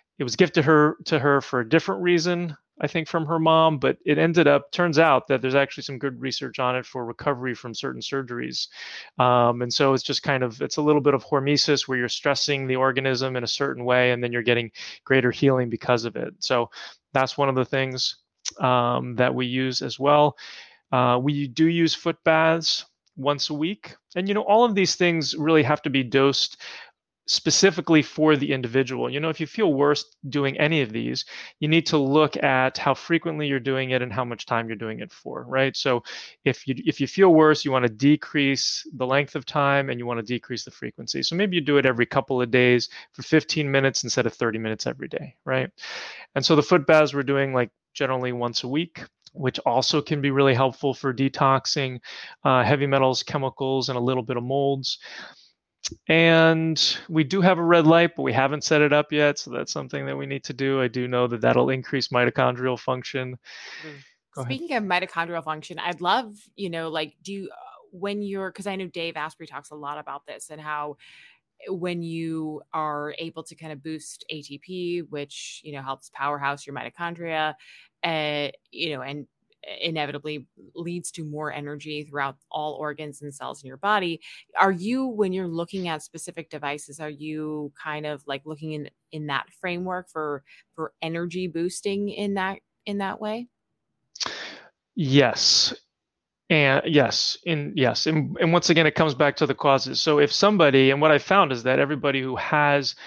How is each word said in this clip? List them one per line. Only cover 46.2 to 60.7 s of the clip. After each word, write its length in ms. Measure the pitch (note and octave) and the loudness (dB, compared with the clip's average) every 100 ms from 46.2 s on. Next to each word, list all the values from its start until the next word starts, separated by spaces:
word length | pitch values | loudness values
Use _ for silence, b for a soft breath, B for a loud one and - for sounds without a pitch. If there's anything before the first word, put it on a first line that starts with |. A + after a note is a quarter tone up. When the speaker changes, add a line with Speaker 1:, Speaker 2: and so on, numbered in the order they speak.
| B - | B -4
Speaker 1:
And 100 | C3 | 4
so 100 | D#3 | 4
the 80 | |
foot 240 | C#3+ F3+ C#3 | 6 4 6
baths 260 | D#3 D3+ | 6 6
we're 100 | C#3+ | 0
doing, 300 | C3+ C#3 C3+ | -2 0 0
like, 180 | C3 A#2 _ _ | 0 -2 _ _
generally 380 | - C#3 C3 B2+ | -6 -2 -2 -4
once 320 | A#2+ A#2+ A2 | -4 -4 -4
a 60 | B2 | -4
week, 320 | D3 E3+ - - _ _ | -4 -4 -10 -20 _ _
which 260 | - C3 - - | -6 -4 -2 0
also 360 | A#2+ B2+ D#3 | 2 2 0
can 200 | D3 D3+ | 0 -2
be 100 | C#3 | 0
really 220 | C#3 C#3 | 4 4
helpful 400 | B2 C3+ B2+ C#3+ | 4 2 0 -4
for 200 | B2+ C#3 | -2 -4
detoxing, 840 | B2 C3+ - C#3 C3+ - D#3 C3 B2+ B B B B C#3+ | -2 -2 2 2 2 0 -4 -4 -8 B B B B 2
uh, 180 | B2+ | 4
heavy 240 | A#2 C#3+ C#3 | 4 2 2
metals, 340 | C3+ C3 B2+ | 4 4 2
chemicals, 680 | - D3 C3+ - C3+ C3+ B2 | -4 -4 -4 -4 -2 -2 -2
and 80 | B2 | -2
a 40 | |
little 220 | B2 C3 | 0 -2
bit 140 | A#2+ A#2+ | -2 -6
of 60 | |
molds. 560 | B2 C#3 C#3 C#3 C3 - B B B B B _ _ _ - - - | -4 -2 0 -2 -4 -8 B B B B B _ _ _ -16 -14 0
And 880 | D#3+ E3 E3 D#3+ D#3+ D#3+ D#3 - - - | 4 6 6 6 4 0 0 -2 -2 -2
we 160 | D#3+ | -2
do 160 | C#3 G3 | 0 2
have 200 | F3+ F3+ | 4 4
a 40 | |
red 240 | E3+ F3 D#3 | 4 6 8
light, 280 | E3 E3+ - | 6 4 0
but 60 | |
we 100 | C3+ | -2
haven't 320 | A#2+ C3+ D3 - | 2 0 0 2
set 160 | D#3 | 4
it 100 | D3 | 4
up 220 | D3 D3 | 4 2
yet. 260 | D3+ D3 C#3+ | 2 2 0
So 120 | - | -6
that's 200 | C3+ C#3+ | -8 -6
something 340 | D3+ C3 C#3+ C#3 | -8 -8 -8 -8
that 120 | C#3 | -8
we 80 | C#3 | -8
need 180 | C3+ - | -10 -10
to 80 | |
do. 280 | B2+ C3+ | -6 -2